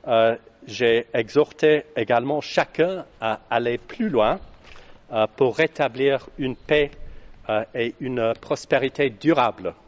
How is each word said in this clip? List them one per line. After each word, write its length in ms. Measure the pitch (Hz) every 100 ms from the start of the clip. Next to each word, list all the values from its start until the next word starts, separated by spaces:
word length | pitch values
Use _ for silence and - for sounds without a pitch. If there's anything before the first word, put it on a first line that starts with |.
| -
Euh, 300 | 113 113 117 - _ -
j'ai 400 | 104 120 117 120
exhorté 720 | - 110 143 147 - 156 151 - -
également 440 | 110 120 127 151
chacun 640 | - - 151 - 165 190 - -
à 200 | 110 107 -
aller 280 | 117 120 120
plus 300 | - - 220
loin, 300 | 131 107 185 - - - - - - -
euh, 140 | 113 110 -
pour 200 | 131 113
rétablir 720 | 160 - 143 120 139 135 - -
une 160 | 131
paix, 380 | 123 - 151 143 - - - - - -
euh, 160 | 107 113
et 200 | 131 117 -
une 340 | 127 123 113 113
prospérité 680 | - 139 - 139 135 - 139
durable. 640 | 104 147 160 120 - 92 -